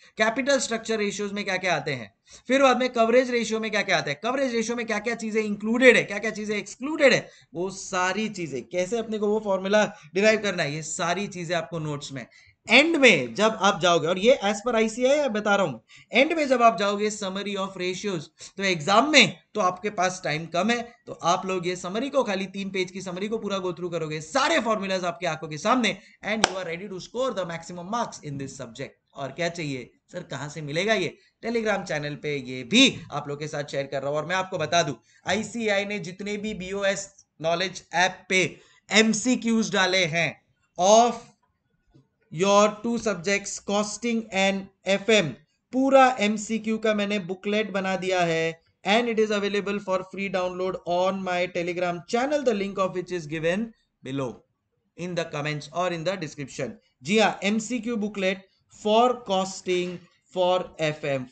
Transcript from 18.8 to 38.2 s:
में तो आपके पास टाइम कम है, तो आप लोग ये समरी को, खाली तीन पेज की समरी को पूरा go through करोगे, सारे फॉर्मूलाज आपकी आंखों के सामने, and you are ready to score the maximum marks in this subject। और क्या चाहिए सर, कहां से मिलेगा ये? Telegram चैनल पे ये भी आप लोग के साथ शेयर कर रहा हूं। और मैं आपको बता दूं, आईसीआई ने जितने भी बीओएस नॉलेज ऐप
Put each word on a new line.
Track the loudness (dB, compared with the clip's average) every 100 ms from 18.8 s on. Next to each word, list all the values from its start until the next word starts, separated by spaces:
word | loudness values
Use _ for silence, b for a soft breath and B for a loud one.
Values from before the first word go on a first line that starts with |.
| 4 4 6
में | 6 6 2 _
तो | -2
आपके | -2 -2 -6
पास | -2 -2 -2
टाइम | -4 -4 -2
कम | -2 0
है, | 0 -4 -14 -16
तो |
आप | -4 0 0 0
लोग | -2 -2
ये | -6
समरी | -6 -4 -2
को, | 0
खाली | 0 -2 -4
तीन | -8 -6
पेज | -4 -4
की | -6
समरी | -10 -6 -4
को | -4
पूरा | -4 -4
go | -4
through | -6 -6
करोगे, | -6 -6 -8
सारे | -4 0 2 2
फॉर्मूलाज | 0 -2 -2 -2 -2
आपकी | -4 -4
आंखों | -4 -8
के | -4
सामने, | 0 2 2 -2 B B -6
and | 0
you | 0
are | -2 -8
ready | -8 -10
to | -12
score | -10 -6 -4 -4
the | -6
maximum | -8 -10 -12 -6 -6
marks | -6 -8 -10
in |
this | -10 -10
subject। | -12 -14 -12 -14 _ _ -12
और | -10
क्या | -4 -4
चाहिए | -4 -6 -6 -10 _ _
सर, | -14
कहां | -12 -10 -10
से | -10
मिलेगा | -6 -2 0
ये? | 0 -2 -6 b b -4
Telegram | -2 0 -2
चैनल | -2 -4 -6 -6
पे | -6 -6
ये | -6 -10
भी | 2 6 6 4 -8
आप | -8 -8
लोग | -8
के | -8
साथ | -8
शेयर | -6 -6 -4
कर | -4
रहा | -4
हूं। | -4
और | -2
मैं | -2
आपको | -2 -4
बता | 2 2
दूं, | 2 -2 b b -4
आईसीआई | -2 -2 -4 0 0 0
ने | -6
जितने | -8 -10 -8 -6
भी | -6
बीओएस | -8 -8 -2 0 -2 -6 _ _ -6
नॉलेज | -2 0 -2 -6 -4
ऐप | 0 0 0